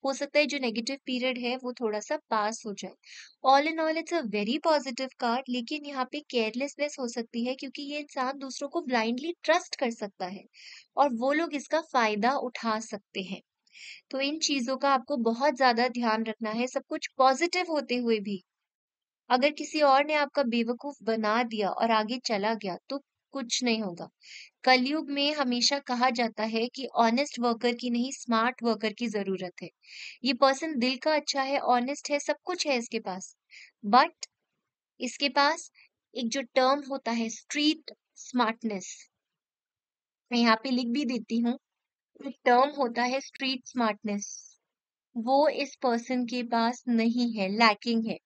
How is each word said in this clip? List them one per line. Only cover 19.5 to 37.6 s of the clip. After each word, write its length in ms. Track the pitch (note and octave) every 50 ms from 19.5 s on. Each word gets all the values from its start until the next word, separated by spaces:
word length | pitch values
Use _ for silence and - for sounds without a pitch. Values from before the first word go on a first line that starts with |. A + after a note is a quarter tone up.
किसी 300 | D4+ - D#4 - - D4+
और 240 | D4+ C#4 C4 C4+ C#4+
ने 80 | D4+ D4+
आपका 280 | D4+ D4 C#4 _ - C#4
बेवकूफ 520 | A#3+ A3+ A#3+ A#3 A3+ B3 A#3 - C#4+ C#4 _ F#3+
बना 400 | G3+ A3+ A3 G#3+ G#3 G#3+ A#3 B3
दिया 260 | A#3 A3 G#3 G#3 F#3
और 220 | - - - A3+
आगे 280 | A3+ A3 G#3+ G#3 A#3+ B3+
चला 360 | _ - A#3 G3 G3 G#3+ A3+
गया, 220 | G#3+ G#3+ F#3+ F3 F#3 _ _
तो 140 | C4 C#4 _ _ _ _ _ _
कुछ 340 | - C4+ C4 A#3+ - - B3
नहीं 160 | A#3+ A3+ A3
होगा। 280 | A3 F#3+ F3 E3+ F3 - _ _ _ - - - - - _ _ -
कलयुग 460 | - B3+ B3+ B3 C4 D4 D#4+ D#4 C#4
में 240 | C#4+ C#4+ C#4+ C#4+ D4+
हमेशा 440 | D4+ C#4+ B3 A#3+ B3 A#3 - C#4+ C#4+
कहा 320 | C#4 - C4 A#3+ B3 C4
जाता 320 | B3 A#3+ A#3+ A3+ A3+ - G#3+
है 260 | A3+ A3 A3+ A3+ B3
कि 180 | _ - C4+
honest 520 | A#3+ - - A#3 A3+ A3+ B3 C#4+ D4 - -
worker 340 | A#3 A#3+ A#3 A3+ A3 A#3+ A#3+
की 160 | A#3+ A#3+ B3
नहीं, 220 | A#3+ A#3+ A#3+ C4 C#4
smart 500 | - - - A#3 A3 A3+ A#3+ B3 - A3+
worker 300 | A#3 A3 G3+ G#3+ A3 G#3
की 160 | - A#3+ A#3
जरूरत 440 | G3+ G#3+ G3 F#3+ F#3+ F3+ F#3 F3 - - -
है। 60 | E3 _ _ _ - - - - - - _ -
ये 80 | B3 C#4
person 440 | A#3 - C4+ C4+ C4+ D#4+ D#4+ D#4 B3+
दिल 180 | A3+ B3+ C4+
का 180 | B3+ - D#4 D#4
अच्छा 280 | D4+ D4 - - C#4 C4+
है, 160 | C4+ C#4 C#4
honest 520 | - - B3 A#3+ B3 B3+ C#4+ - - -
है, 80 | D4 C#4+
सब 180 | - - D4 - _
कुछ 220 | - F4+ F4+ -
है 120 | D#4 C#4 B3
इसके 220 | A#3 - - A3+
पास, 360 | - F#3+ F#3 F#3+ - - _ _ _ _ - - - - _ _ -
but 400 | G3+ G3+ B3 D4 E4+ - _ - - _ _ _ _ _ _ _ _ _ _ _ _ _ _
इसके 280 | A#3+ B3 - - C#4 C#4+
पास 420 | C4 D4 C#4+ C#4+ D#4+ E4+ - - _ - - _ _ _ _ _ _
एक 140 | - C4 A3+
जो 140 | A3+ C#4 B3+
term 400 | - _ C4 B3+ C4 C#4 D4 C#4 B3+
होता 200 | C#4 C4+ _ A3+
है 180 | A#3 A#3 A3+ A3+
street 600 | A3+ - - _ - C#4+